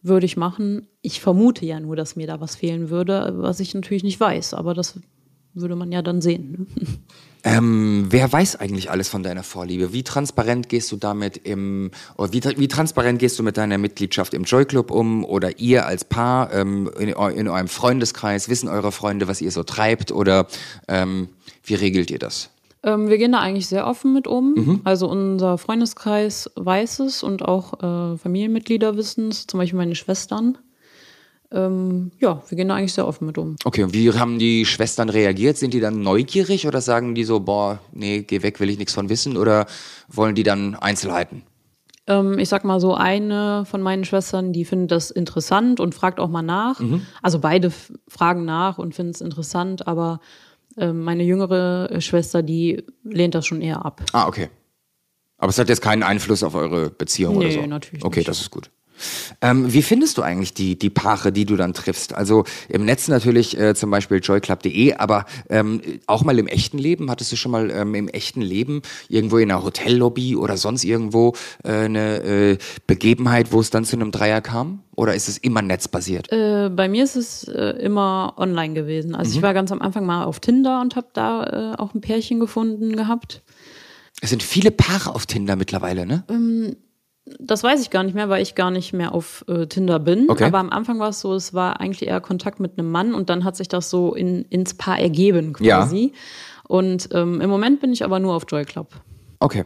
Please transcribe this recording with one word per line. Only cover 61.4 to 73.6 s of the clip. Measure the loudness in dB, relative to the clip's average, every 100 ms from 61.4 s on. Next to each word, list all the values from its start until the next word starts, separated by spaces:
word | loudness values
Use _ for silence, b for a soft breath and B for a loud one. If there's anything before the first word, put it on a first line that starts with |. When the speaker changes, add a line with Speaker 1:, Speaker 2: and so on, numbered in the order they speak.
Speaker 2:
du | 2
dann | 2 0
triffst? | -2 -4 -4 -6
Also | -4 4 4 4 B B
im | 0
Netz | 2 0 2
natürlich, | 2 6 4 2 2
äh, | 2 4
zum | 2
Beispiel | 0 2 0
joyclub | 2 0 2 -2
punkt | -2 4
de, | 4
aber, | 4 0 0 0 -16 0
ähm, | 2 2 -2 -6 -10 0
auch | 2
mal | 4 4
im | 2
echten | 0 -2 -2
Leben? | -2 -2 -2
Hattest | -4 -4
du | -4
schon | -2
mal, | 0 0
ähm, | -2 -2
im | -2 -4
echten | -6 -8 -6
Leben | -4 -2 -2 -4 B B B
irgendwo | 0 4 4
in | 4
einer | 2
Hotellobby | -2 -4 2 4 4 2 -2
oder | -2 -2 -2
sonst | -2 -2
irgendwo, | 0 0 2 4 4 2 B B
äh, | -4 0
eine, | 0 0 0 -2
äh, | 0 4 6 4 B B 0
Begebenheit, | 4 6 4 4 4 4
wo | 4